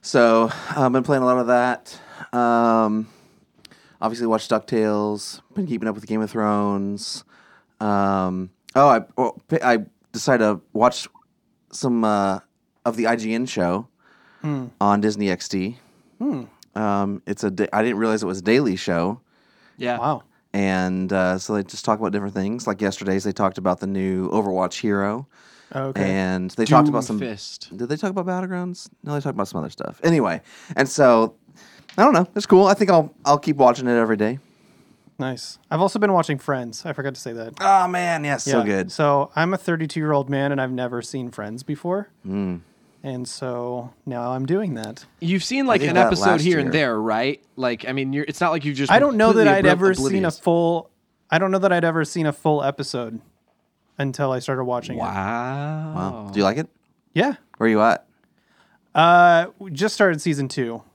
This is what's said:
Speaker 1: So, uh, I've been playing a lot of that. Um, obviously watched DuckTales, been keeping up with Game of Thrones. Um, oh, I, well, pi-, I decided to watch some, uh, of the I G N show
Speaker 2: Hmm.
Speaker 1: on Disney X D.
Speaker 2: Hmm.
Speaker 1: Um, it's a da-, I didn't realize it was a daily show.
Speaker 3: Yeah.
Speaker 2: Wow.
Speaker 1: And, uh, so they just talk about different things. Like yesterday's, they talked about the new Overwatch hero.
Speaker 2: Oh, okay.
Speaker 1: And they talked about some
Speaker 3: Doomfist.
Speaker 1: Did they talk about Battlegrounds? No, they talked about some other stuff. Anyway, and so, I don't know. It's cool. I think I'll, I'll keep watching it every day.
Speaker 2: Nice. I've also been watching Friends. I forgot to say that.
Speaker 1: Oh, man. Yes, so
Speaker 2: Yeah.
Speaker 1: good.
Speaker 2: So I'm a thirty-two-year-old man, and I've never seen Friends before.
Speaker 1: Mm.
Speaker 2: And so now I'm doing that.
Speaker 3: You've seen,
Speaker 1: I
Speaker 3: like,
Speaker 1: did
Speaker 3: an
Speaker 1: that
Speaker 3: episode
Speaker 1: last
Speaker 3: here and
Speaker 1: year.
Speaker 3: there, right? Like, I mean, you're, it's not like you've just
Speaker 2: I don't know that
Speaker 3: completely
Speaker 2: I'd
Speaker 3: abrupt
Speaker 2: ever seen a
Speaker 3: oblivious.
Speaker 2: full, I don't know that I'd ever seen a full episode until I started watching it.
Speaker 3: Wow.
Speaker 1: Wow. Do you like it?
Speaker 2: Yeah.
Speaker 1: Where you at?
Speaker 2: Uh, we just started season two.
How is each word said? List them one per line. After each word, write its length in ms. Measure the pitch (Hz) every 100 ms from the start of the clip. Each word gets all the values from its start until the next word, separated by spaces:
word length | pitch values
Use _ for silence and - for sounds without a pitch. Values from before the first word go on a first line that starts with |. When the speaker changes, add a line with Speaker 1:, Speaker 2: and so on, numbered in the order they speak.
Speaker 1:
So, 480 | - 135 117 113 113 - - 151
uh, 100 | 131
I've 60 |
been 120 | 131
playing 200 | 127 139
a 20 | 127
lot 120 | 127
of 100 | 120
that. 520 | 123 123 120 - - - - - 123
Um, 720 | 120 117 117 113 110 107 110 _ _ _ _ _ - _ _ _
obviously 260 | 110 117 117
watched 220 | 110 -
DuckTales, 920 | 110 - 117 107 104 107 104 - - _ -
been 120 | 180
keeping 200 | 113 110
up 80 | 101
with 120 | 104
Game 140 | 110
of 100 | 107
Thrones. 920 | 113 107 104 104 98 98 101 - - _ _ _ _ _ _
Um, 680 | 107 101 98 98 92 92 92 _ - 131
oh, 120 | 143
I, 140 | 117 - -
well, 240 | 123 - _
pi-, 120 | 160
I 140 | 123 117 101 _ _
decided 320 | 113 139 123
to 180 | 110 98 _
watch 340 | 107 123 - - _ _ _ _ _ _
some, 320 | - 135 117
uh, 360 | 110 104 98 95 _ _ _ _ 120
of 100 | 113
the 120 | 113
I 80 | 117
G 180 | 110
N 120 | 113 131
show 420 | - 87 92 123 _ _ _ _ _
Speaker 2:
Hmm. 260 | 151 143 123 _
Speaker 1:
on 220 | 101 101
Disney 280 | 107 104 101
X 180 | 90 -
D. 280 | 98 95 123 _ _ _ _
Speaker 2:
Hmm. 240 | 262 156 110 _ _ 101
Speaker 1:
Um, 460 | 107 101 98 101 -
it's 180 | 101
a 80 | 104
da-, 160 | 92 101
I 80 | 107
didn't 140 | 113 104
realize 260 | 113 110
it 40 | 101
was 120 | 95
a 40 |
daily 320 | 90 127 131 92
show. 440 | - 85 87 120 _ _ _ _ _ -
Speaker 3:
Yeah. 200 | 123 120
Speaker 2:
Wow. 240 | 127 127 _ _ _
Speaker 1:
And, 580 | 98 98 92 92 92 92
uh, 240 | 95 90 92
so 160 | - 107
they 80 |
just 200 | 95 - -
talk 140 | 107
about 120 | 107
different 220 | 104 101
things. 320 | 98 98 120 117
Like 160 | 98
yesterday's, 420 | 101 - 98 95
they 80 | 101
talked 260 | 92 98 95
about 220 | 92 90
the 60 | 98
new 420 | 98 95 92 92
Overwatch 480 | 107 101 92 92 -
hero. 480 | 107 101 101 113 139 _ _ - _
Speaker 2:
Oh, 100 | 135 135
okay. 200 | 117 98
Speaker 1:
And 400 | 95 92 92 92
they 140 | - 117
talked 220 | 131 151
about 140 | 123
some 160 | 117 107
Speaker 3:
Doomfist. 580 | 127 101 - - - 92
Speaker 1:
Did 120 | 120
they 60 | 151
talk 120 | 202
about 160 | 190 180
Battlegrounds? 640 | 180 185 180 180 180 - _
No, 100 | 143
they 60 | 147
talked 140 | 139 -
about 120 | 98
some 120 | 92
other 100 | 73
stuff. 300 | - - -
Anyway, 380 | 165 165 101 80 _ - - -
and 140 | 139
so, 460 | - 131 113 113 _ _ _ - - - -
I 60 |
don't 100 | 254
know. 140 | 196 180 208
It's 120 | -
cool. 180 | 185 196
I 80 |
think 160 | 202 196
I'll, 240 | 175 151 _ 139
I'll 120 | 147
keep 200 | 156 143
watching 300 | 127 123 123
it 40 |
every 260 | 120 113 107
day. 220 | 107 131 _ _ _ _ _ _ _ -
Speaker 2:
Nice. 400 | 131 123 - - _
I've 120 | 160
also 180 | 190 214
been 140 | 208
watching 260 | 185 160 139
Friends. 460 | - 135 120 - 170
I 80 |
forgot 200 | 143 139
to 80 | 127
say 120 | 127
that. 200 | 117 113 -
Speaker 1:
Oh, 260 | 196 196 180
man. 360 | 180 175 165
Yes, 220 | 147 131 139
so 140 | 131
Speaker 2:
Yeah. 60 | 104
Speaker 1:
good. 260 | 98 92
Speaker 2:
So 400 | - 147 143 139 -
I'm 180 | 170
a 40 | 190
thirty-two-year-old 720 | - 165 156 165 151 143 131
man, 220 | 139 139
and 60 | 139
I've 100 | 131
never 300 | 127 123 120
seen 280 | 117 135 123
Friends 320 | - 104 117
before. 480 | 135 147 175 190 202 _ 98
Speaker 1:
Mm. 360 | 98 95 87 - _ _ _
Speaker 2:
And 240 | 135 127 123
so 640 | - 127 123 120 123 123 _ -
now 260 | 120 123
I'm 140 | 127 135
doing 280 | 185 202
that. 320 | 117 110 117 - _
Speaker 3:
You've 220 | 170 190
seen, 220 | - 262 269
Speaker 1:
I 20 |
Speaker 3:
like, 120 | 208
Speaker 1:
did 80 | 147
Speaker 3:
an 60 | 175
Speaker 1:
that 120 | 117
Speaker 3:
episode 180 | - 101
Speaker 1:
last 100 | 113
Speaker 3:
here 160 | 165 165
and 80 | 131
Speaker 1:
year. 40 |
Speaker 3:
there, 280 | 156 135 110
right? 400 | 110 110 131 143 _ -
Like, 320 | 127 117 117
I 40 |
mean, 180 | 135 135
you're, 140 | 143 151
it's 140 | -
not 100 | 175
like 140 | 165 143
you've 100 | 135
just 160 | 139
Speaker 2:
I 80 | 226
don't 160 | 285 220
know 100 | 220
that 120 | 220 208
Speaker 3:
completely 240 | 196 190
Speaker 2:
I'd 40 |
Speaker 3:
abrupt 60 | 180
Speaker 2:
ever 120 | 190
seen 100 | 185
a 40 | 135 190 180
Speaker 3:
oblivious. 100 | -
Speaker 2:
full, 500 | - 170 170 170 - _ _ _ _
I 80 | 165
don't 140 | 190
know 80 | 190
that 120 | 190
I'd 140 | 175 165
ever 180 | 160 151
seen 200 | 175 156
a 80 |
full 280 | - 160 151
episode 580 | 139 143 135 123 117 113 _ _ _ _ _ _ _ -
until 340 | 139 127 139
I 60 | 127
started 240 | 123 131 127
watching 320 | 123 117 123
it. 40 |
Speaker 3:
Wow. 920 | 101 95 95 117 123 139 147 156 156 156
Speaker 1:
Wow. 340 | 95 113 104
Do 60 | 101
you 40 |
like 140 | 98 123
it? 100 | - _ _ _ _
Speaker 2:
Yeah. 220 | 156 254 240 _ _
Speaker 1:
Where 120 | 113
you 120 | 107
at? 240 | 110 - _ _ _ _ _ _ _ _ _ 147
Speaker 2:
Uh, 520 | 170 175 175 170 170 _
we 120 | 196
just 240 | 143 208 -
started 260 | 196 156
season 260 | 175 143 135
two. 340 | 143 120 113 _